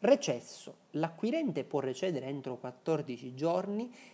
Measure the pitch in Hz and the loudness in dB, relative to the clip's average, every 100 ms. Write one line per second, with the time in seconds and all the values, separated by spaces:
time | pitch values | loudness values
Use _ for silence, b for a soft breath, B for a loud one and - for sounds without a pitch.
0 | 214 285 160 120 - - - - _ 147 | 6 6 4 -2 -4 -12 -14 -16 _ -2
1 | 165 165 220 320 269 143 - 147 131 123 | -2 0 0 2 0 -2 0 0 0 0
2 | 190 139 131 143 131 120 127 - 165 156 | 0 0 -2 -4 -6 -6 -8 -6 0 0
3 | 151 113 127 131 165 180 190 208 247 B | 0 -8 -8 -2 2 2 0 -4 -4 B
4 | B | B